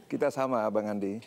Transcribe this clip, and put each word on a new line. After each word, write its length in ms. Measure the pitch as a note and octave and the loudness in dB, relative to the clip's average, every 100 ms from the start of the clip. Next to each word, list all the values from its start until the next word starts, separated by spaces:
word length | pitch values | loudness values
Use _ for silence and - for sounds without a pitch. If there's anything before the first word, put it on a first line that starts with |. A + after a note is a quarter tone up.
| - | -6
Kita 240 | B2+ C#3+ | 0 0
sama, 320 | C#3 C3 B2 | 2 0 2
Abang 240 | G#2+ G#2+ G#2 | 2 2 0
Andi. 320 | G#2 G2 G#2+ | -2 -2 -4